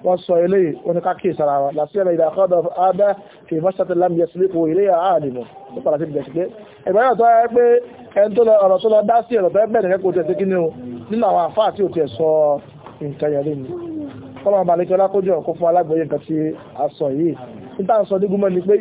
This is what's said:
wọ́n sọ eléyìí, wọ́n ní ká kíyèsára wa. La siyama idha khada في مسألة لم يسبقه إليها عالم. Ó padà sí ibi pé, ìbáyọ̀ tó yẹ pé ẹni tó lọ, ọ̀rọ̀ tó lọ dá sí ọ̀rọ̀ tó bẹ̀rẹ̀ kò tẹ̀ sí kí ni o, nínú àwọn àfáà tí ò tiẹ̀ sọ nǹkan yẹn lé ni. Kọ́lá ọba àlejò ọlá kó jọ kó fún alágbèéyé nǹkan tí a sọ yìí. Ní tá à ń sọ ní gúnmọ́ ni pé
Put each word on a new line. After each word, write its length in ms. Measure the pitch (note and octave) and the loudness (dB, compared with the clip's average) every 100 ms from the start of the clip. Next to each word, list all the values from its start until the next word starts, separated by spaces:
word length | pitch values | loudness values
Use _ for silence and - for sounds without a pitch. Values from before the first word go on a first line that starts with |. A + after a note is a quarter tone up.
wọ́n 160 | F3+ F3+ | 0 -2
sọ 160 | - F3 | 0 0
eléyìí, 360 | F3+ G3 E3+ - | 2 2 0 -2
wọ́n 120 | - E3+ | -4 -2
ní 60 | |
ká 120 | F3+ | -4
kíyèsára 420 | E3 F#3 D#3 D3 C#3+ | -4 -4 -2 0 0
wa. 120 | C#3 | -2
La 120 | D3+ D3 | -4 -4
siyama 260 | G#3 F#3 | -2 0
idha 160 | E3+ D#3 | 0 0
khada 260 | F3+ F#3+ F3 E3+ - F#3 F#3 G3+ G3 - - | 0 2 2 0 0 0 2 0 0 -10 -20
في 140 | - D#3+ | -8 -2
مسألة 380 | F3+ F#3+ F3+ F3 | -2 -2 -2 0
لم 180 | F3+ E3 | 0 0
يسبقه 460 | E3+ F3 F#3 E3 | -2 0 0 0
إليها 320 | D#3+ E3+ G3+ E3+ | 0 2 2 2
عالم. 420 | F#3+ E3+ D3 B2 A2 - - | 2 0 -2 -8 -12 -18 -16
Ó 120 | - | -6
padà 160 | E3+ D3 | -4 -2
sí 60 | |
ibi 180 | D#3+ C#3+ | -4 -6
pé, 200 | C3+ E3 F#3 - - - | -6 -6 -8 -10 -20 -10
ìbáyọ̀ 340 | - F#3+ B3+ G#3+ | -2 2 2 2
tó 80 | A#3 | 4
yẹ 200 | A3+ A#3 | 4 4
pé 180 | A#3+ A#3+ A#3+ - - - | 2 4 4 0 -20 -6
ẹni 220 | G3 G#3+ G#3 | 0 2 4
tó 80 | |
lọ, 100 | A3+ | 4
ọ̀rọ̀ 260 | G#3+ F#3+ F#3 | 6 4 4
tó 80 | A3 | 4
lọ 100 | G#3+ | 2
dá 160 | G#3 A#3 | 4 0
sí 120 | A3+ A#3 | 2 0
ọ̀rọ̀ 160 | F3+ | 2
tó 80 | F#3 G#3+ | 2 2
bẹ̀rẹ̀ 320 | A3+ F#3 F#3+ | 0 0 0
kò 140 | F#3+ | 0
tẹ̀ 120 | E3+ D#3+ | 0 -2
sí 80 | F#3 | -2
kí 100 | G3 | 0
ni 100 | F#3 | 0
o, 120 | E3 - - A#2+ - | -2 -4 -14 -14 -6
nínú 200 | A3 G#3 | 0 2
àwọn 180 | F3 | 2
àfáà 280 | E3 G#3+ G#3 | 0 0 0
tí 100 | G3+ | 0
ò 40 | F3+ | -2
tiẹ̀ 180 | E3 C#3+ | 0 -4
sọ 220 | G#2+ D#3+ D#3 D3+ C#3+ - - - - | 0 0 4 2 0 -6 -20 -20 -12
nǹkan 320 | D3 C#3 D3+ | -10 -4 -2
yẹn 120 | C#3+ C#3+ | -2 -4
lé 80 | C#3+ | -6
ni. 140 | C3 F4 E4+ D#4 C#4+ B3+ - - | -10 -12 -10 -10 -12 -14 -18 -4
Kọ́lá 200 | G3+ G3+ | 0 0
ọba 140 | F3 | 2
àlejò 200 | E3+ F3+ F#3 | 0 2 2
ọlá 120 | F#3+ | 2
kó 100 | G3 | 0
jọ 220 | F#3+ E3+ | 0 -2
kó 100 | F3 | -2
fún 140 | D#3+ E3+ | -2 2
alágbèéyé 340 | F3 D#3+ D#3+ D#3 | 2 0 -2 -2
nǹkan 160 | C#3+ | -6
tí 140 | - D#3 D#3 - - | -4 -4 -4 -6 -16
a 120 | A#2+ C#3+ | -8 -8
sọ 160 | - D3 | -4 -4
yìí. 240 | C3+ E3+ C3 A#2+ A2 - | -2 -2 -4 -14 -18 -16
Ní 120 | - F#3+ | -8 0
tá 80 | A3 | 0
à 60 | |
ń 40 | F#3+ | 0
sọ 100 | F#3+ | -2
ní 80 | G3+ | 0
gúnmọ́ 220 | G3 G3 | 0 0
ni 120 | F3+ | 0
pé 120 | F#3 G#3 | 0 0